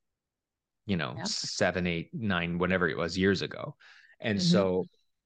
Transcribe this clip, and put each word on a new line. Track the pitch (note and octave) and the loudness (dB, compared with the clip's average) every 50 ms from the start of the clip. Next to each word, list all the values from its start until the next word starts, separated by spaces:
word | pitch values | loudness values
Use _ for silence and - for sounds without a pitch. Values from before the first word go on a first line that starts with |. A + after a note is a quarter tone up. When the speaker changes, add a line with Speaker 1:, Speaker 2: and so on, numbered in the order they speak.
| _ _ _ _ _ _ _ _ _ _ _ _ _ _ _ _ _ | _ _ _ _ _ _ _ _ _ _ _ _ _ _ _ _ _
Speaker 1:
you | G#2+ G2 | -2 -2
know, | E2+ D2 B1+ C2+ - | -2 -2 -2 -6 -6
Speaker 2:
Yep. | - | -6
Speaker 1:
seven, | - - - - - - - G#2 F#2 F2+ F#2 F2 | -6 -6 -6 -6 -6 -2 0 0 0 2 0 0
eight, | F2+ E2+ E2 D#2+ - - | -2 -2 -4 -6 -8 -8
nine, | D#3 A2+ G2+ F#2 E2+ E2+ E2+ F2 F2 | -6 -4 -2 -2 -2 -2 -2 -2 0
whatever | F2+ F2+ F#2+ F2+ F2+ D#2+ | 0 2 2 2 2 0
it | B1+ | 0
was, | - E2+ E2 F2 F#2+ | 0 -4 -2 0 2
years | F#2 G2 G2 D#2 D2+ | 4 4 4 2 0
ago. | D2 - E2 - - - _ - - - - - - _ - | -4 -6 -8 -10 -12 -12 _ -20 -20 -20 -20 -20 -20 _ -8
And | - A2+ G#2 G2 | -4 -2 -2 2
Speaker 2:
Mm-hmm. | F#2 E3+ | 4 4
Speaker 1:
so | F3 G2+ G2 F#2+ F2+ F#2 F2+ - _ _ _ _ _ _ _ | 4 6 4 4 2 0 -2 -4 _ _ _ _ _ _ _